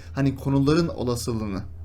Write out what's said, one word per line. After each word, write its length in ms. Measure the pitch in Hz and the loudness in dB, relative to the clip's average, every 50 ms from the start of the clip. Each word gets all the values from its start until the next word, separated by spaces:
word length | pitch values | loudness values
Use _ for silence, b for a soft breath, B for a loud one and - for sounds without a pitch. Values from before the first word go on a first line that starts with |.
| B B B | B B B
hani 220 | 135 139 135 135 | 2 2 2 2
konuların 520 | - - 139 139 139 139 147 156 175 170 165 | 0 0 2 2 4 4 4 4 4 2 0
olasılığını 760 | - - 127 127 120 120 - 123 117 107 107 104 98 101 - - - - | -2 -2 -2 -2 -2 -2 -2 -2 -2 -2 -2 -4 -4 -6 -6 -8 -10 -12